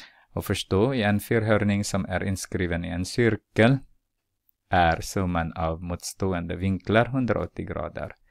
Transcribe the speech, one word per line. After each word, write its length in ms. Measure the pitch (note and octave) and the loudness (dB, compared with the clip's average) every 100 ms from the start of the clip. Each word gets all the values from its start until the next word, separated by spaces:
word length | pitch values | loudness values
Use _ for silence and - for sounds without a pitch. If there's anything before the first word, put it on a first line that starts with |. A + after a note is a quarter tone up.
| - _ _ | -20 _ _
Och 140 | - - | -8 -4
förstå, 480 | F#2+ - F#2+ B2 | -4 0 2 2
i 100 | C3 | 2
en 160 | G#2 G2+ | 0 0
fyrhörning 640 | - A#2 A2 G#2 G#2 G2+ | 0 0 2 2 2 0
som 220 | G2+ G2 F#2+ | 0 -2 -2
är 180 | F2+ | -2
inskriven 600 | F#2+ F#2+ - F2+ F2 E2+ E2+ | -2 -4 -4 -2 -2 -2 -4
i 20 | |
en 180 | E2+ F2+ | -6 -4
cirkel 720 | - A#2 G#2 _ - A2+ C3+ - _ _ _ _ _ _ _ _ | 2 2 2 _ 4 6 4 -2 _ _ _ _ _ _ _ _
är 320 | F2+ E2 E2 | 2 4 2
summan 520 | - G#2 F#2 E2+ E2 | -2 -2 -2 -2 -4
av 300 | - E2 D#2+ | -4 -4 -4
motstående 720 | F2 F2 - - F#2+ F2 F2 F2 | -6 -8 -10 -4 -4 -2 -4 -2
vinklar 500 | F#2+ F#2 - G#2+ A#2 | -2 -2 2 2 4
hundraåttio 580 | C3 A#2 E2+ E2+ - | 0 0 -2 -4 -8
grader. 520 | - D#2 E2 - - - _ | -8 -8 -8 -8 -12 -14 _